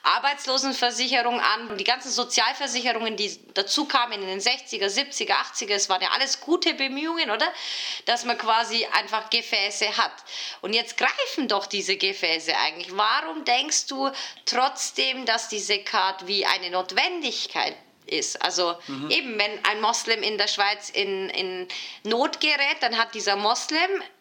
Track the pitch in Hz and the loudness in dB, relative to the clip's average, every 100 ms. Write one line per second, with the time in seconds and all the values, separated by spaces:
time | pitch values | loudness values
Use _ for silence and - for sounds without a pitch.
0 | - 185 277 285 - 262 269 - 240 226 | 4 4 2 0 -2 0 0 2 0 2
1 | 254 254 240 240 139 220 233 208 208 254 | 2 2 2 2 2 2 -2 -2 0 0
2 | 269 240 240 - 226 277 277 240 240 226 | 0 -2 0 2 2 0 -2 0 0 0
3 | 226 202 202 - - 185 196 294 302 262 | -2 -2 -4 -6 -4 -2 0 0 2 2
4 | 240 208 190 190 233 - - 226 196 196 | 2 -2 -4 0 2 0 -4 -2 0 0
5 | 277 - 220 190 - - 202 202 196 185 | -2 -4 2 2 0 -6 0 0 2 2
6 | 185 233 269 - - 349 339 294 269 269 | 2 2 0 -2 0 2 2 0 -2 -2
7 | 320 339 285 220 330 - - - - - | -4 -2 0 2 0 -2 -8 -6 -6 -4
8 | - 240 240 226 220 226 226 226 - 208 | 0 0 0 0 2 2 2 -2 2 0
9 | 202 220 220 233 - 220 202 202 214 208 | 2 -4 0 -2 0 -2 -2 0 -2 2
10 | 208 - - - - - 185 226 233 - | 0 -2 -14 -10 -10 -8 0 0 0 0
11 | 262 415 539 - 233 202 - 202 185 196 | 0 2 -2 0 0 0 0 -4 0 0
12 | 190 190 170 160 160 117 143 160 175 196 | 0 0 0 0 0 2 2 -2 -6 0
13 | 214 269 311 311 262 247 294 - - 269 | 2 2 -2 -4 2 2 2 -2 -2 -2
14 | 269 269 - - - 233 269 277 - - | -2 -2 -10 -6 -2 2 2 0 -6 -2
15 | 262 262 254 226 - 214 196 202 202 214 | -2 0 0 0 0 -6 -2 -2 0 2
16 | 190 185 185 202 - 185 180 180 180 190 | 2 -2 -4 0 2 2 0 -2 0 0
17 | 330 359 285 214 - 160 113 - - _ | 0 -2 -4 -4 -4 -2 -2 -4 -20 _
18 | - 156 117 - 175 180 170 170 - 135 | -6 -4 -4 -2 -2 2 0 -2 -6 -8
19 | 151 302 262 214 208 214 190 214 220 233 | 0 0 0 0 0 2 0 2 2 0
20 | - 220 208 208 202 - 202 208 - - | 0 0 0 0 0 2 2 2 -2 -2
21 | 202 190 190 - 185 185 180 - - - | 0 -2 -2 -4 -4 -6 -8 -10 -10 -10
22 | 208 233 294 - 302 285 277 302 240 226 | 0 2 2 2 0 2 2 2 0 0
23 | 233 226 202 202 208 254 - 311 370 392 | -2 -2 0 2 2 0 0 2 2 0
24 | - _ | -4 _